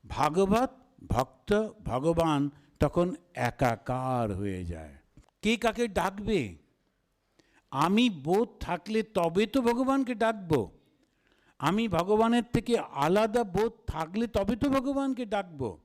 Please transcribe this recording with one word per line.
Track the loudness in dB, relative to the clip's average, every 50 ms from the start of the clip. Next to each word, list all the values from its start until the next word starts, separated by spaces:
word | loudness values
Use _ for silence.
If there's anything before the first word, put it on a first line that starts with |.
| -12
ভাগবত | -8 -2 0 0 2 4 2 4 4 4 2 2 0 -4 -14 _ _ _ -20 -6
ভক্ত | 0 0 0 0 0 -6 _ _ 0 2 2 2 -2 -8 -12 -8
ভগবান | -4 -4 0 0 2 2 2 2 2 2 2 0 -2 -4 -10 -20 _ _ _
তখন | 0 2 2 2 0 0 -2 -8 _ _ _
একাকার | -2 -2 -2 0 0 0 0 0 -2 -4 -6 -4 -4 -2 -2 0 0 0 -2 -2
হয়ে | -4 -4 -4 -4 -6 -6
যায়। | -8 -8 -10 -12 -16 -18 -20 _ _ _ -20 _ _ _ _
কে | 0 0 0
কাকে | 2 0 -2 0 0 -4
ডাকবে? | -2 -2 -2 -2 -2 -4 -6 -4 0 0 0 0 -2 -8 -14 _ _ _ _ _ _ _ _ _ _ _ _ _ _ _ _ _ _ _ _ _ _
আমি | 0 2 2 4 4 4 4 2
বোধ | 0 -2 -2 0 2 2 0 -2 -4 -12
থাকলে | -6 -6 -6 -6 -6 -2 -2 -2 -2
তবে | 0 0 0 0 2 2 2 0
তো | 2 0 2
ভগবানকে | 2 2 2 2 0 2 2 0 0 -2 -2
ডাকবো। | 0 0 0 0 -4 -2 0 0 0 0 -4 -10 -20 _ _ _ _ _ _ _ _ _ _ _ _ _ _ _ _
আমি | 0 0 2 2 0
ভগবানের | 2 0 0 2 2 2 2 4 4 2 0 0 0 -4
থেকে | -4 0 0 0 0
আলাদা | -2 -4 -2 0 2 4 4 4 2 2 0 -2 -2
বোধ | 0 0 0 0 0 -2 -8 _
থাকলে | -8 -6 -6 -6 -4 -4 -4 -4
তবে | -2 -2 -2 0 0 -2
তো | -2 0 0
ভগবানকে | 0 0 0 -2 -2 -2 -2 -2 -4 -4 -4
ডাকবো। | -4 -4 -4 -4 -6 -8 -8 -8 -8 -8 -10